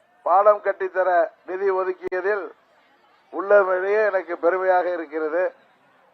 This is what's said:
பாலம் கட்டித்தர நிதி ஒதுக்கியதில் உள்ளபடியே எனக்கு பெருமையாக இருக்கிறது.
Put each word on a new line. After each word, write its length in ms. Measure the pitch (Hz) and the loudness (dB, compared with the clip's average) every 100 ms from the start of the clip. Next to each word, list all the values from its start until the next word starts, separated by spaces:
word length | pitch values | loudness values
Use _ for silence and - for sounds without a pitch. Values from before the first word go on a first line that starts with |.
| _ _ | _ _
பாலம் 380 | 147 185 208 208 | 0 4 4 2
கட்டித்தர 460 | 196 196 190 180 185 175 160 - 160 | 0 -6 -4 -2 0 2 0 -4 -10
நிதி 260 | 190 196 | -4 -2
ஒதுக்கியதில் 760 | 185 185 185 180 185 190 208 160 - _ _ _ _ _ _ _ | -2 -4 -6 -6 -4 -2 -4 -6 -16 _ _ _ _ _ _ _
உள்ளபடியே 760 | 160 196 208 185 185 196 214 214 | -8 4 4 4 0 0 0 2
எனக்கு 320 | 190 165 170 | 0 -4 -2
பெருமையாக 520 | 165 185 185 180 170 | 0 2 2 2 2
இருக்கிறது. 680 | 175 151 156 156 165 180 - _ _ _ _ _ | -4 -6 -6 -4 -2 -4 -6 _ _ _ _ _